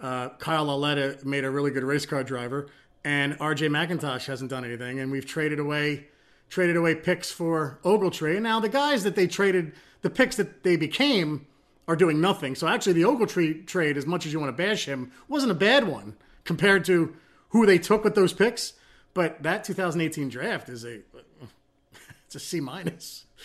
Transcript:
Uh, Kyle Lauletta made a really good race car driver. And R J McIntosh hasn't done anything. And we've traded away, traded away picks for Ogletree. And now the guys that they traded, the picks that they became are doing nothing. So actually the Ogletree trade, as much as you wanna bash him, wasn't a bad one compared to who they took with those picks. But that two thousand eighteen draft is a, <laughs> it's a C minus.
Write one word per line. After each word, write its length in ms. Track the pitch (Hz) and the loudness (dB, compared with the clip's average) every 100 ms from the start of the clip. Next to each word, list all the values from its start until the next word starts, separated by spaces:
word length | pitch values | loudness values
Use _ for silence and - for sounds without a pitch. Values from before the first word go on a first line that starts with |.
Uh, 300 | 131 127 127 - | -8 -6 -8 -8
Kyle 260 | - 160 | -2 -2
Lauletta 600 | 147 139 147 143 139 139 | 0 -2 0 0 -2 -4
made 200 | 135 139 | -4 -4
a 60 | 135 | -2
really 200 | 139 143 | 0 0
good 140 | 131 | 0
race 220 | 131 147 - | 0 -2 -2
car 180 | 143 | -4
driver. 440 | 123 127 120 139 143 _ _ _ | -4 -6 -6 -8 -10 _ _ _
And 320 | 147 143 143 147 | -2 0 0 -2
R 140 | 151 | -2
J 140 | 151 156 | 0 0
McIntosh 580 | 147 170 170 147 127 - | 0 -2 -4 -4 -6 -6
hasn't 240 | 131 131 | -8 -8
done 140 | 131 | -8
anything. 340 | 120 117 123 131 | -8 -8 -8 -6
And 120 | 131 | -6
we've 140 | 139 135 | -6 -6
traded 320 | 160 151 151 | -4 -2 -2
away, 500 | 147 147 147 143 - _ _ _ - | -2 0 -2 -4 -10 _ _ _ -8
traded 280 | - 175 170 | 0 2 4
away 180 | 170 160 | 2 2
picks 340 | 180 175 - | 0 -2 -4
for 480 | - 165 160 143 127 | -4 -2 0 -2 -2
Ogletree. 500 | 180 214 185 - 156 | 2 2 2 -2 -2
And 80 | 185 | 0
now 180 | 226 220 | 0 0
the 80 | 220 | 0
guys 360 | 269 285 277 | 0 2 2
that 100 | 196 | 0
they 120 | 185 180 | 2 0
traded, 460 | - 196 185 156 - - _ | 2 2 2 -2 -8 -20 _
the 80 | 170 | -2
picks 260 | - 254 - | 2 2 0
that 260 | 180 - | -4 -2
they 120 | 185 170 | 0 2
became 720 | 147 - 285 220 151 147 - _ _ _ - | 0 0 2 2 0 -4 -10 _ _ _ -2
are 80 | 165 | 2
doing 240 | 175 151 | 4 4
nothing. 340 | 180 190 139 | 2 0 -4
So 120 | 131 160 | -2 0
actually 260 | 214 202 | 0 2
the 80 | 170 | 4
Ogletree 640 | 190 262 208 180 160 156 - | 4 4 0 0 0 -2 -4
trade, 300 | 185 156 143 | -2 0 0
as 100 | 139 | -2
much 200 | 175 156 | -4 -4
as 60 | |
you 80 | 156 | -4
wanna 120 | 139 | -4
bash 340 | 120 190 214 - | -2 -2 -2 -4
him, 260 | 135 127 - - | -8 -10 -14 -6
wasn't 240 | 285 262 | -2 0
a 40 | 165 | 2
bad 300 | 202 269 214 | 4 4 4
one 300 | 117 104 - _ _ | -2 -10 -18 _ _
compared 400 | - 165 202 196 180 | -6 2 4 4 4
to 280 | 175 160 - _ _ _ | 2 2 -4 _ _ _
who 160 | 226 214 | 4 8
they 120 | 180 | 6
took 260 | - 214 | 6 2
with 100 | 214 | 2
those 180 | 208 185 | 4 2
picks. 420 | - 220 233 - - _ _ _ | 4 2 0 -8 -12 _ _ _
But 280 | 185 170 - | -2 -2 -2
that 200 | 151 202 | -4 -2
two 100 | 214 | -4
thousand 260 | 190 180 160 | -4 -2 0
eighteen 260 | 160 160 139 | -2 -2 -6
draft 400 | 120 190 185 - | -6 -6 -6 -8
is 160 | 123 | -14
a, 160 | 117 113 - 123 - - 120 _ | -14 -16 -18 -20 -20 -20 -20 _
<laughs> 600 | _ _ _ - - - - | _ _ _ -20 -20 -20 -20
it's 100 | 143 | -14
a 20 | |
C 200 | - 175 | -8 -6
minus. 640 | 135 170 170 - - - _ _ | -6 -8 -10 -10 -14 -18 _ _